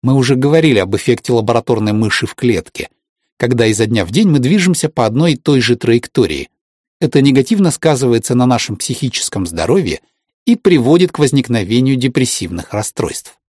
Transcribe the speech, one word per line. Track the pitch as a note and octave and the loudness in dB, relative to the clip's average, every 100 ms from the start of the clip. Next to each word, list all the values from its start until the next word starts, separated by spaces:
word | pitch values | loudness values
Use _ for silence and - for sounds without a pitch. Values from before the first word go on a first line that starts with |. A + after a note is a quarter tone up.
Мы | B2+ | 2
уже | C3+ B2 C3 | 0 2 0
говорили | C#3 D#3+ D#3+ A#2 | 2 4 4 4
об | F#2+ G2 | 2 -2
эффекте | - A#2+ - | 0 -2 0
лабораторной | A#2+ A2 A2+ - A#2 G#2+ | -2 2 0 0 -2 0
мыши | G#2+ A2 - - | 0 0 -2 -6
в | - | -4
клетке, | B2 G2+ - - - _ _ _ _ _ | 0 0 -4 -12 -14 _ _ _ _ _
когда | B2 B2 A2+ | -2 0 0
изо | G#2 A2 | 2 0
дня | A2+ F2 | 0 -2
в | |
день | A#2+ G#3 | 0 2
мы | D3 | 2
движемся | B2 G3+ F3+ F3+ D#3+ | 2 2 2 0 -2
по | - A#2 | -2 -2
одной | A2+ E3+ | 0 0
и | C3+ | 0
той | - C#3 | 0 0
же | A2+ A#2 | 2 0
траектории. | - A#2 - - G2+ D2 C#2 _ _ _ _ _ | 2 0 0 -2 -2 -2 -10 _ _ _ _ _
Это | - D3 | -2 2
негативно | C#3 C3+ C3 G#3+ F#3 | 4 2 2 2 0
сказывается | - E3 C#3 C3 A#2 - B2 | 0 -2 0 0 0 0 0
на | B2 | 2
нашем | A#2+ - G2+ | 0 -2 -8
психическом | - B2 C3+ - - - F2+ | -8 -6 -6 -6 -8 -6 -8
здоровье — | E2 E2 E3+ D#3+ - _ _ _ _ | -6 -2 0 -2 -6 _ _ _ _
и | - A#3 | -2 2
приводит | - F3 A#2+ E3+ F3+ | 4 2 4 4 2
к | - | 0
возникновению | D3+ C#3+ B2 A#2 F#2+ A#2 C3 C3+ | 0 0 0 -2 0 0 0 0
депрессивных | B2+ B2+ B2 - F2 E2+ - | -2 -2 -2 -4 -8 -10 -8
расстройств. | G#2 G#2+ - - - - _ _ | -8 -8 -6 -6 -6 -16 _ _